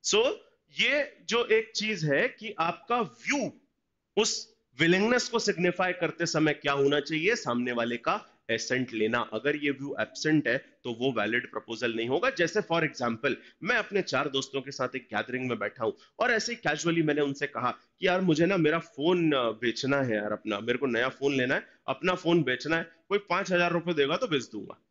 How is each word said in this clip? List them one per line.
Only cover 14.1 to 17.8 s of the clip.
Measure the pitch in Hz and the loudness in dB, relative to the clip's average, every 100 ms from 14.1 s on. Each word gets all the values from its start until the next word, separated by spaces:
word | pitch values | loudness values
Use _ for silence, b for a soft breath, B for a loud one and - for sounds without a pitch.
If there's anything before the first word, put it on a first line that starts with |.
| 135 147 | -2 0
दोस्तों | 135 131 135 | -2 -4 -6
के | 131 | -8
साथ | 135 127 131 | -6 -4 -4
एक | 120 | -6
gathering | 107 110 123 127 | -6 -4 -4 -4
में | 117 | -2
बैठा | 104 - | -4 -2
हूं | 113 - b - | -4 -4 b -4
और | 247 | 0
ऐसे | 226 214 | 0 -2
ही | 233 160 | -4 -4
casually | 151 165 170 | -2 0 2
मैंने | 156 147 | 2 2
उनसे | 143 139 143 | 0 -2 -6
कहा | 113 123 | -4 -4
कि, | 117 | -4